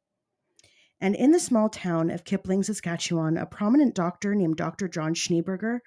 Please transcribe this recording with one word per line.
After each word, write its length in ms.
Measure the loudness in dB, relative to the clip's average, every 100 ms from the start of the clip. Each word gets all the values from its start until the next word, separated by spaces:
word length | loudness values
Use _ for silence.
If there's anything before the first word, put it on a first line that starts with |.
| _ _ _ _ _ _ _ _ _ _
And 160 | -2 4
in 160 | 6
the 80 | 6
small 280 | 4 2 2
town 420 | 0 -2 0 0
of 140 | -2
Kipling, 380 | -4 -4 0 0
Saskatchewan, 720 | 0 -4 -6 -6 -2 -2 0 -2
a 100 | -4
prominent 500 | -4 2 4 4 2
doctor 400 | -4 -2 -2 0
named 220 | 0 0
Doctor 280 | -4 -6 -6
John 280 | -4 -4
Schneeberger 680 | -4 0 -2 -2 -4 -4 -6